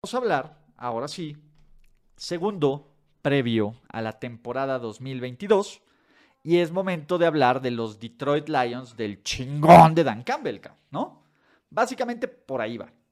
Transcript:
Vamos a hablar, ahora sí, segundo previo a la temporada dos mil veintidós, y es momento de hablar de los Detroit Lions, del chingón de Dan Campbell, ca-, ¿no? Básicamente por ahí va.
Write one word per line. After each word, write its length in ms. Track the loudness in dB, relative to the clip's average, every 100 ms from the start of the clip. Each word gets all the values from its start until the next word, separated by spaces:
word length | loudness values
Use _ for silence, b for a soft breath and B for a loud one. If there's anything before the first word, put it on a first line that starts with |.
| -6
Vamos 100 | -4
a 20 |
hablar, 420 | -2 -2 -4 -18 _ _
ahora 320 | -8 -6 -8
sí, 300 | -10 -12 -14 _ _ _ -20 _ _ _ _
segundo 760 | -10 -4 -4 0 0 0 -10 _ _ _
previo 540 | 0 0 2 0 -2 -4 _
a 140 | -8
la 180 | -8 -8
temporada 580 | -14 -12 -8 -6 -4 -4
dos 220 | -6 -10
mil 220 | -12 -10
veintidós, 600 | -10 -10 0 2 2 -12 b b b b b b
y 140 | 0 2
es 160 | 2
momento 440 | -2 -4 -6 -4 2
de 80 | 2
hablar 360 | 4 2 2
de 100 | -2
los 300 | -4 -6 -8
Detroit 480 | -18 _ -2 -2 -2
Lions, 480 | -2 -2 -4 -14 -10
del 260 | -8 -8
chingón 720 | -10 -8 -8 0 10 12 10 6
de 80 |
Dan 200 | 0 -2
Campbell, 360 | -6 -6 -6 -10
ca-, 160 | -16 _ _
¿no? 320 | -8 -8 -12 b b b b _
Básicamente 580 | -4 -4 -2 -6 -4 -8
por 320 | -10 -10 -6
ahí 180 | -6 -8
va. 140 | -14 _ _